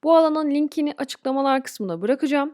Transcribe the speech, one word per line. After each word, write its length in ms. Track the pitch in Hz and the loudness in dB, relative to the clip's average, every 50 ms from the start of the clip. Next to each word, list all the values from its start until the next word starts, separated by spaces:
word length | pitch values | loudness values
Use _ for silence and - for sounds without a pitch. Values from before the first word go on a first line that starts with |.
| - | 4
Bu 120 | 311 330 | 6 6
alanın 360 | 330 320 311 311 311 311 294 | 6 6 4 2 0 0 0
linkini 420 | 277 294 302 294 - 320 294 294 - | 0 0 0 -2 -2 -2 -4 -4 -4
açıklamalar 640 | - 285 269 - - _ 262 262 269 277 277 269 269 262 | -6 -8 -8 -8 -8 _ -4 -2 0 0 0 0 0 -2
kısmına 380 | - - - 214 190 170 165 | -6 -10 -8 -6 -6 -6 -4
bırakacağım. 520 | 185 220 269 285 - 277 285 285 277 302 | 0 -2 0 0 0 0 0 0 0 -2